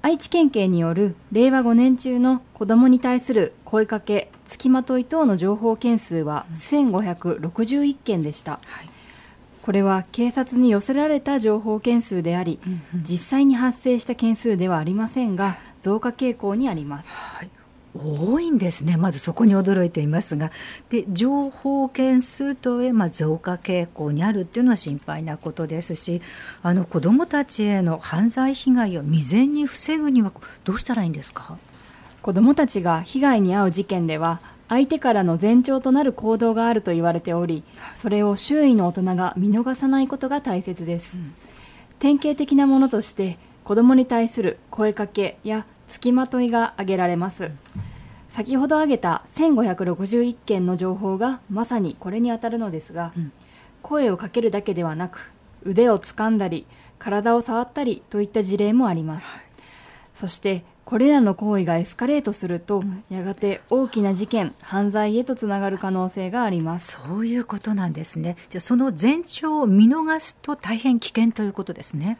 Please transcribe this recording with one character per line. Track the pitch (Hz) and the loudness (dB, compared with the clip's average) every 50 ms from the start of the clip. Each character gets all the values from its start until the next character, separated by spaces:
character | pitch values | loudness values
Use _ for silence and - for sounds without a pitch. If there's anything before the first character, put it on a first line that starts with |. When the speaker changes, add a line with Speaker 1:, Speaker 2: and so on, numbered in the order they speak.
Speaker 1:
愛 | - 285 330 - | 2 0 0 0
知 | - - | -2 -2
県 | - 349 330 277 | 2 4 4 4
警 | - 220 196 185 | 4 2 2 2
に | 185 170 | 2 2
よ | 165 165 | 2 0
る | 170 180 208 202 170 - - - | 2 2 0 0 0 -6 -12 -2
令 | 196 214 240 262 | 2 4 4 4
和 | 262 269 | 4 4
五 | 254 233 | 2 4
年 | 233 233 247 262 254 | 4 6 6 6 4
中 | 254 - 254 247 247 | 2 0 -4 0 2
の | 247 254 262 247 - - | 2 2 2 0 -2 -12
子 | _ - 214 | _ -6 -2
ど | 196 220 | 2 6
も | 233 254 262 | 6 8 8
に | 254 247 | 6 6
対 | - 254 247 254 | 4 2 0 0
す | 254 - | 0 2
る | 247 214 175 - - - _ | 2 2 2 2 -2 -14 _
声 | - - 214 220 | -2 0 0 2
か | 214 226 208 | 2 -2 -6
け、 | - - 208 202 - - - - - | -2 -2 -2 -2 -2 -4 -16 -20 -16
付 | - - - - | -16 -14 -2 2
き | 269 | 4
ま | 254 262 | 4 4
と | 254 - 262 254 | 2 0 -2 -2
い | 247 | -2
等 | 254 311 320 311 | -2 0 2 2
の | 247 196 180 | 2 2 2
情 | 170 190 208 | 0 0 0
報 | 208 220 233 226 | 0 0 -2 -2
件 | 226 - 240 233 220 | 0 2 0 0 0
数 | - - 170 | 0 -4 -4
は | 165 156 147 151 143 - 175 165 160 | -4 -2 -2 -4 -6 -8 -10 -14 -14
千 | - - 285 294 285 247 | -6 0 2 2 2 4
五 | 190 185 | 2 0
百 | 214 180 175 175 - 175 165 - | -2 -2 -4 -4 -4 -4 -4 -2
六 | 151 170 - - 226 | -6 -8 -4 -4 -2
十 | 220 262 285 285 | 0 0 0 0
一 | 285 277 | 0 -2
件 | 277 - - 208 170 | -2 -4 -2 -2 -2
で | 156 151 | -2 -4
し | 151 - | -6 -10
た。 | - 156 147 - - | -10 -12 -12 -12 -14
Speaker 2:
は | - - - | -18 -20 -18
い。 | - - - - - - - - - - - - - _ - - | -20 -20 -20 -20 -20 -20 -20 -20 -20 -20 -20 -20 -20 _ -20 -12
Speaker 1:
こ | - - | -6 -2
れ | 190 196 | 0 2
は | 196 196 190 190 185 - | 2 2 2 0 -2 -6
警 | - - 233 240 | -4 -2 -2 0
察 | 233 269 254 254 254 240 | 0 -2 -4 0 2 4
に | 254 247 | 4 6
寄 | 214 202 | 4 4
せ | 202 - | 2 0
ら | 262 277 294 302 | 0 0 2 2
れ | 302 277 | 0 0
た | 285 277 277 269 | 0 0 -2 0
情 | 214 220 214 214 | 2 2 0 2
報 | 214 220 214 214 | 0 -2 -4 -2
件 | 208 240 240 233 | 0 2 2 2
数 | 226 - 196 180 | 0 0 -4 -2
で | 165 165 170 | -2 0 -2
あ | 175 | -2
り、 | 185 170 156 - - | -2 -4 -6 -6 -6
Speaker 2:
う | 180 | -8
ん | 185 170 147 - 170 | -8 -8 -10 -8 -8
う | 175 | -6
ん。 | |
Speaker 1:
実 | 156 156 175 175 - - | -4 -4 -6 -6 -4 -2
際 | 269 269 277 | 2 4 4
に | 277 262 | 4 4
発 | 233 254 254 247 - | 4 2 0 -2 0
生 | - 254 247 240 | 0 0 0 0
し | - | 0
た | - 240 | -6 -4
件 | 240 - 226 226 | 0 0 0 0
数 | - - 233 208 180 | 0 0 -2 0 0
で | 180 185 | 0 0
は | 180 | 0
あ | 160 156 | 0 0
り | 160 | -2
ま | 185 208 220 233 | -2 -2 -2 -2
せ | - 254 254 | -2 -2 -2
ん | 220 190 | -2 -2
が、 | 175 196 196 180 - - - - - | -2 -2 -2 -2 -6 -12 -20 -20 -8
増 | - 190 202 226 | -2 -2 -2 0
加 | - 240 | -2 -4
傾 | 240 - 262 254 233 | -4 -2 -2 -2 -2
向 | 240 - 202 202 | -2 -4 -4 -2
に | 220 262 262 | 0 -2 -2
あ | 185 | -2
り | 160 147 | -4 -6
ま | 143 143 143 | -8 -10 -12
す。 | 165 - | -12 -16
Speaker 2:
は | - - - - - - | -16 -16 -16 -16 -14 -16
い。 | 175 185 - - _ _ _ - _ - _ | -16 -18 -20 -20 _ _ _ -20 _ -18 _
多 | - 143 156 151 147 165 196 247 311 | -10 -6 -6 -4 -2 0 0 2 0
い | 339 339 | 2 2
ん | 302 220 | 0 2
で | 190 175 | 0 0
す | 165 - 143 | -4 -2 0
ね。 | 160 175 | 0 2
ま | 156 180 190 | 2 2 0
ず | - 139 | -2 -4
そ | - - | -6 -6
こ | 165 - 233 | -2 4 4
に | 220 196 | 6 6
驚 | 196 185 190 196 190 180 | 6 2 2 2 2 2
い | 170 | 0
て | 170 160 | 0 -2
い | 147 147 | -2 0
ま | 151 175 | 0 -2
す | 208 - 160 | -2 -4 -4
が。 | 147 151 156 - - - - - - - _ | -4 -4 -6 -6 -12 -18 -16 -18 -20 -10 _
で、 | - 233 - 202 | -4 -4 -4 -4
情 | 190 170 226 262 277 285 285 269 | -2 0 0 0 0 0 -2 -4
報 | 262 - - 269 277 277 269 262 | -8 -6 -4 -2 0 0 -2 -2
件 | 262 - 262 262 262 254 | -2 -2 0 2 2 2
数 | 254 - - - 277 277 277 | 2 0 -6 -6 -6 -6 -6
と | 262 - 247 247 240 | -4 -4 -4 -2 0
は | |
い | 247 | 0
え、 | 254 | 0
ま | 247 220 196 | 2 2 0
あ、 | 165 | 0
増 | - - 156 156 156 | -2 -2 -2 -2 -2
加 | 165 - 185 180 | -2 -4 -6 -6
傾 | 175 - - 185 180 170 | -6 -4 -2 -2 -2 -2
向 | 170 - - 151 147 | -4 -6 -8 -6 -4
に | 147 147 170 | -2 0 0
あ | 208 | 0
る | 214 202 | 0 -2
っ | 180 | -4
て | 170 - 226 | -4 -2 2
い | |
う | 247 | 2
の | 254 | 2
は | 240 | 2
心 | 185 - 156 143 143 - | 2 -2 -6 -8 -8 -8
配 | - 151 156 | -10 -8 -8
な | 160 160 151 | -8 -8 -10
こ | 165 - 160 | -10 -10 -12
と | 156 - 165 147 | -8 -6 -6 -6
で | 160 160 | -6 -8
す | 170 - 170 | -6 -8 -10
し、 | 156 - - 170 175 - - - - - - - - - | -10 -6 -6 -6 -6 -6 -10 -18 -18 -18 -18 -18 -4 0
あ | 175 180 | 0 2
の、 | 190 175 | 2 0
子 | - - 160 | 0 -2 0
ど | 131 175 | 2 4
も | 220 277 339 | 4 4 4
た | - - 285 277 | 2 0 -2 -2
ち | - - - | -2 -4 -2
へ | 214 208 208 196 | 0 0 2 2
の | 180 165 160 160 | 2 0 -2 -2
犯 | - - - 165 208 233 | -4 -6 -2 0 0 2
罪 | 226 262 262 269 277 | 2 0 0 0 -2
被 | 262 - 269 | -2 2 2
害 | 254 247 233 202 180 165 | 4 4 2 0 -2 -4
を | 143 | -2
未 | 147 160 160 147 127 | 0 2 2 2 2
然 | 165 220 262 277 294 | 2 4 4 4 2
に | 294 294 | 0 -2
防 | 269 - - - - 311 | -2 -4 -6 -4 -2 -2
ぐ | 320 302 294 | 0 0 2
に | 269 247 | 4 4
は | 214 196 - - - - - - - | 2 2 -2 -10 -20 -20 -20 -10 -6
ど | - | -6
う | 185 226 | -4 -4
し | |
た | - - 247 | -4 -4 -2
ら | 226 190 | -2 -2
い | |
い | 165 | -2
ん | |
で | 156 151 | -4 -6
す | 139 - | -10 -14
か？ | - - - - 160 170 - - - - - - - - - - - - | -16 -16 -16 -16 -20 -20 -20 -20 -20 -20 -20 -20 -20 -20 -20 -20 -20 -8
Speaker 1:
子 | - 208 | -6 -2
ど | 185 185 | 2 6
も | 226 254 285 | 6 6 6
た | 339 302 | 4 2
ち | 233 - 202 | 0 0 -2
が | 175 175 165 160 | 0 0 0 0
被 | 180 - - 269 | -2 -6 -4 0
害 | 269 277 254 220 | 2 4 4 4
に | 196 180 180 | 2 2 2
遭 | 208 202 | 2 2
う | 190 | 2
事 | 160 185 196 | 0 -2 -4
件 | - 196 180 170 160 | -4 -2 -2 -2 -2
で | 156 156 | -2 0
は、 | 160 165 165 170 - - - - - - | 0 -2 -2 -4 -8 -18 -20 -20 -10 -2
相 | 226 247 277 262 | 0 0 2 2
手 | 320 294 | 0 -2
か | - 254 | 0 2
ら | 226 202 | 2 2
の | 185 170 165 165 | 2 2 2 2
前 | 180 208 233 247 | 2 4 4 4
兆 | 247 - 269 269 | 4 4 0 0
と | 262 262 | 2 2
な | 262 277 | 2 2
る | - 277 | 2 0
行 | - - - 220 226 | -2 -2 -2 -2 0
動 | 220 233 226 | 2 2 0
が | 226 226 226 | 2 2 0
あ | 233 | 0
る | 233 220 | 0 0
と | 214 190 | 0 -2
言 | 175 165 | -2 0
わ | 170 170 | 0 0
れ | 170 170 | 0 -2
て | 165 180 | -4 -4
お | 170 170 175 | -2 -2 -2
り、 | 170 165 151 - - - - - - - | -2 -4 -6 -6 -14 -20 -20 -20 -20 -18
そ | - - 220 | -8 -4 -2
れ | 202 208 208 | 0 2 2
を | 208 202 | 0 0
周 | 196 - - 285 302 302 | -2 -2 0 2 4 6
囲 | 277 247 | 6 6
の | 214 185 175 | 6 4 2
大 | 175 | 0
人 | 196 185 185 185 | 0 -2 0 0
が | 180 185 180 - | 0 -2 -2 -2
見 | 185 190 202 | 0 0 2
逃 | 202 226 240 262 262 | 2 2 2 -2 -2
さ | 254 277 | 0 0
な | 262 269 269 | 2 2 2
い | 269 269 | 2 0
こ | 277 - | -2 -6
と | 269 262 | -4 -4
が | 277 285 | -4 -4
大 | 277 269 190 180 | -4 -2 -4 -4
切 | 190 - 180 175 170 | -4 -6 -8 -8 -6
で | 160 170 170 | -6 -6 -6
す。 | 170 - - | -6 -10 -12
Speaker 2:
う | 180 | -12
ん。 | 170 143 156 - - - - - - - - - - _ - _ | -12 -12 -16 -20 -20 -20 -20 -20 -20 -20 -20 -20 -20 _ -10 _
Speaker 1:
典 | - 277 294 | 2 2 2
型 | 277 - 302 294 | 4 2 -2 0
的 | 285 294 277 285 | 0 0 2 4
な | 277 277 | 4 6
も | 269 269 269 | 6 6 6
の | 269 262 | 4 4
と | 254 202 | 2 -2
し | 185 - | -4 -4
て、 | - - 196 185 170 - - - - - | -6 -4 -4 -4 -4 -8 -14 -20 -20 -20
子 | - - 202 | -6 -2 2
ど | 220 233 | 6 6
も | 247 262 | 8 8
に | 262 254 | 6 4
対 | 254 247 233 226 | 4 2 0 0
す | 226 - - | 0 -2 -2
る | 208 180 - - _ _ | -2 -2 -2 -4 _ _
声 | - - 214 214 | -4 -2 0 0
か | 208 214 208 | 0 -2 -6
け | 202 - - 196 - - - _ | -6 -2 -2 -2 -2 -4 -8 _
や | 214 214 220 214 - - _ - | -6 -6 -6 -6 -10 -20 _ -20
付 | - - - - 240 | -18 -18 -4 0 2
き | |
ま | 247 254 262 | 2 2 2
と | 254 - 254 | 0 -2 -2
い | 247 240 | 0 0
が | 226 233 226 - | 0 0 0 -2
挙 | - - 196 185 | -4 -6 -4 -2
げ | 190 | 0
ら | 185 180 | 0 0
れ | 175 175 | 0 0
ま | 170 175 196 | -2 -4 -4
す。 | 175 - 185 160 151 139 _ - - - - - - - - - - - - - | -6 -8 -10 -10 -10 -14 _ -16 -14 -12 -12 -12 -14 -18 -20 -20 -20 -20 -20 -14
先 | - - 208 233 262 | -10 -8 -6 -2 0
ほ | 262 277 | 0 2
ど | 269 311 302 | 2 2 2
挙 | 311 294 | 2 2
げ | 262 233 | 0 0
た | - 175 165 - - - | 0 -2 -2 -2 -6 -12
千 | - - 311 330 294 | -4 0 2 4 4
五 | 220 | 4
百 | 240 202 180 170 190 | 2 0 0 -2 -2
六 | 180 175 170 190 190 | -2 -2 -2 -4 -2
十 | 214 240 240 | 0 0 0
一 | 240 233 | 0 -2
件 | - _ - 214 190 180 | -6 _ -2 -2 0 0
の | 180 185 | 0 0
情 | 170 185 185 185 | -2 -2 -4 -4
報 | 190 208 190 190 190 | -4 -4 -4 -2 -2
が | 226 254 269 247 - _ | -2 -2 -4 -6 -8 _
ま | 196 202 233 | -6 -6 -4
さ | 233 254 226 | -4 -2 -2
に | 196 160 - - | -2 -4 -6 -8
こ | - 180 | -10 -8
れ | 190 226 | -4 -2
に | 233 240 | -2 -2
あ | 233 226 | -2 -4
た | 233 233 | -6 -6
る | 226 233 | -6 -4
の | 226 202 | -6 -6
で | 165 160 | -8 -10
す | 156 - | -12 -10
が、 | - 170 170 170 170 | -10 -10 -10 -8 -6
Speaker 2:
う | 175 | -8
ん。 | 165 143 - _ - _ _ - - - _ _ | -8 -8 -10 _ -20 _ _ -20 -20 -20 _ _
Speaker 1:
声 | - - 294 302 277 226 | -10 -4 -2 0 2 2
を | 185 | 0
か | 175 220 185 | -2 -6 -4
け | - 247 | -4 0
る | 233 226 | 0 0
だ | 190 208 | -2 -2
け | 202 - 196 | -4 -4 -4
で | 170 | -2
は | 175 160 156 | -4 -4 -4
な | 160 180 180 | -6 -8 -8
く、 | - - - - - _ _ _ - - | -10 -16 -20 -20 -20 _ _ _ -20 -14
腕 | - 185 190 190 240 247 | -8 -2 2 4 4 4
を | 220 196 | 4 2
掴 | - - - - 214 220 | 0 -8 -8 -4 -2 0
ん | 226 214 | 0 0
だ | 196 180 | 0 -2
り、 | 170 156 - - - - - - _ _ | -4 -8 -10 -14 -20 -20 -20 -20 _ _
体 | - 208 196 208 208 233 233 | -8 -4 -4 0 2 2 2
を | 240 | 2
触 | 240 - 233 226 | 0 -2 -4 -4
っ | 247 - | -4 -4
た | - 302 285 | -6 -4 -4
り | 240 202 - - _ | -4 -4 -4 -8 _
と | - 208 | -4 -4
い | 208 | -4
っ | 202 | -2
た | - 226 | -2 -2
事 | 208 185 196 | -2 0 0
例 | 196 208 208 | 0 2 2
も | 220 247 262 214 | 4 4 2 2
あ | 175 | 0
り | 165 156 | -2 -4
ま | 156 156 170 | -6 -8 -10
す。 | - - | -12 -16
Speaker 2:
は | - | -18
い。 | - - _ _ - - - - - - - - - - _ _ | -20 -20 _ _ -20 -20 -20 -20 -20 -20 -20 -20 -20 -20 _ _
Speaker 1:
そ | - - | -10 -10
し | 180 - - | -8 -8 -6
て、 | - 202 190 180 - _ _ _ _ | -4 -4 -4 -4 -6 _ _ _ _
こ | - 247 233 | -4 0 2
れ | 254 285 | 4 6
ら | 302 285 | 6 6
の | 240 202 190 | 6 4 2
行 | - 214 208 208 196 | 0 -2 0 0 0
為 | 180 | 0
が | 170 170 | 0 0
エ | 165 175 | 0 -2
ス | - - | -4 -6
カ | - 240 262 | -6 -2 0
レ | 294 294 | 0 0
ー | |
ト | 294 214 | -2 -4
す | 202 - - 175 | -6 -6 -6 -6
る | 175 170 | -6 -6
と、 | 175 - 208 196 | -4 -2 -2 -2
Speaker 2:
う | |
ん。 | 190 202 185 190 220 _ | -2 -4 -8 -8 -12 _
Speaker 1:
や | 190 185 | -10 -8
が | 175 190 196 | -8 -8 -6
て | - - 202 196 - - _ | -2 -2 -2 -2 -4 -4 _
大 | 233 262 269 | 0 0 0
き | 233 - 220 | 0 0 0
な | 202 196 196 | 0 0 0
事 | 180 214 | -2 -2
件、 | - - 220 190 156 - - | -2 -2 -2 -2 -4 -6 -12
犯 | - - - 196 202 202 | -14 -6 -2 -2 -2 0
罪 | 196 214 214 208 214 | 0 0 0 0 0
へ | 233 | -2
と | 254 247 262 | -2 -2 -4
つ | 233 - | -6 -4
な | 208 196 196 | -4 -4 -2
が | 196 196 | -2 -4
る | 190 185 | -4 -4
可 | - 190 | -4 -4
能 | 190 185 185 185 | -2 -2 -4 -4
性 | - 202 185 185 | -6 -6 -8 -6
が | 190 247 | -4 -2
あ | 247 214 | -2 -2
り | 185 170 | -2 -2
ま | 160 160 170 180 | -4 -4 -6 -6
す。 | - - - - 127 | -8 -10 -12 -12 -12
Speaker 2:
そ | 139 175 208 | -8 -6 -4
う | 226 | -4
い | 226 233 | -2 -2
う | 247 240 | -4 -4
こ | - 220 196 | -6 -8 -8
と | - 220 214 | -4 -4 -4
な | 196 185 | -2 -2
ん | 170 | -4
で | 160 151 | -4 -6
す | 160 - - 160 | -10 -10 -8 -8
ね。 | 160 170 175 - - _ | -6 -6 -8 -10 -14 _
じ | - | -12
ゃ | 180 | -10
あ、 | |
そ | - - 247 | -4 0 0
の | 240 262 269 196 147 | 2 2 0 -2 0
前 | 175 240 294 330 | 0 2 2 0
兆 | 339 - - - - 311 302 302 | -2 -8 -10 -6 -4 -2 0 0
を | 285 214 | 2 4
見 | 190 196 214 233 | 6 8 8 6
逃 | 277 320 320 311 320 320 | 6 4 0 -2 -2 -2
す | - - - _ | -4 -8 -12 _
と | - - 294 | -8 -8 -8
大 | 285 - 185 226 | -8 -6 -6 -6
変 | 220 226 269 247 233 | -2 0 2 0 2
危 | - - | -2 -2
険 | - 226 226 226 | 0 2 2 2
と | 220 - 214 | 2 0 -6
い | 202 | -6
う | |
こ | 196 - | -4 -8
と | 185 - | -10 -10
で | 170 - - | -10 -12 -14
す | - - | -10 -8
ね。 | 147 151 196 233 - | -6 -4 -4 -6 -6